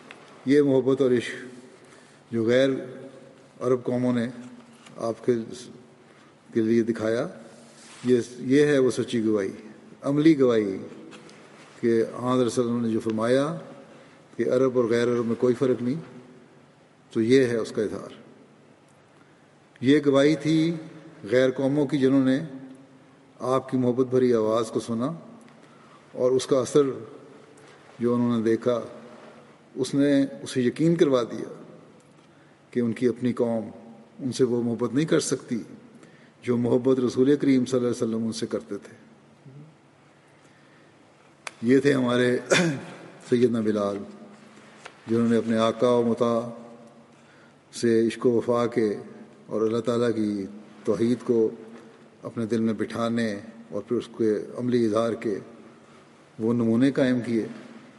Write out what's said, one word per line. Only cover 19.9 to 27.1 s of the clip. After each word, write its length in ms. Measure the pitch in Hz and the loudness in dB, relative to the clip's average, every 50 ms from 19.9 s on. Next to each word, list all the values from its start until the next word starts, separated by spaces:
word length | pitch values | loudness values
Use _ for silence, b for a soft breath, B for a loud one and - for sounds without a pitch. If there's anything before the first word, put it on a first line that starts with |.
| 143 151 143 | 4 4 4
گواہی 300 | 143 135 135 139 151 156 | 4 4 6 4 4 2
تھی 380 | 151 - 151 160 160 160 170 170 160 - - - - - - - - - 98 | 2 0 2 2 2 2 0 -2 -4 -10 -14 -18 -20 -20 -20 -20 -16 -4 0
غیر 200 | 113 127 131 131 | 2 4 4 2
قوموں 360 | 123 - 135 135 143 151 147 | 2 0 0 0 2 0 0
کی 120 | 131 156 143 | 0 0 2
جنہوں 260 | 131 131 135 139 131 | 2 4 4 4 4
نے 140 | 131 131 135 165 - - - - - - - - - - - - - - _ _ _ _ - | 2 0 0 -2 -8 -12 -16 -18 -18 -20 -20 -20 -20 -20 -20 -20 -20 -20 _ _ _ _ -8
آپ 300 | 110 127 131 131 127 - | -2 -2 -2 -2 -2 -2
کی 60 | - | -2
محبت 300 | 127 127 123 120 127 131 | 0 0 2 2 0 0
بھری 280 | 123 127 127 127 123 117 | 2 2 2 4 4 4
آواز 360 | 113 107 107 110 117 113 - | 2 2 2 0 0 -2 -2
کو 100 | - 120 | -4 -6
سنا 320 | - - 117 113 123 151 170 82 - - - - - B B B B B B B B B B B B B | -4 -4 -4 -4 -4 -6 -6 -10 -14 -20 -20 -20 -20 B B B B B B B B B B B B B
اور 180 | - - 123 127 | -4 -2 0 2
اس 160 | 131 131 - | 2 0 2
کا 120 | - 143 131 | 2 0 0
اثر 240 | 120 - - 151 143 135 120 110 113 - | 2 4 4 4 4 4 0 -6 -12 -16